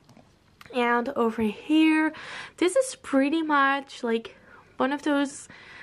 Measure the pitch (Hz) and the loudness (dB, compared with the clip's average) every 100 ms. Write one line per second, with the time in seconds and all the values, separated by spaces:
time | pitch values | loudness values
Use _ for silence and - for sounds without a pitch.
0 | _ - _ _ _ _ - 262 240 240 | _ -20 _ _ _ _ -8 -2 0 0
1 | 240 277 233 226 220 - - 311 311 311 | -2 0 0 0 -2 -4 0 4 4 4
2 | 311 311 - - - - 349 440 523 - | 0 -4 -12 -14 -16 -2 0 2 0 -6
3 | - 269 277 330 311 285 277 277 277 - | 0 2 2 0 2 2 2 0 -4 -8
4 | 240 226 226 - - - - - 254 285 | -2 -2 -4 -14 -20 -20 -18 -4 -2 -2
5 | 294 285 277 - - - - - | 0 0 0 -4 -18 -20 -20 -20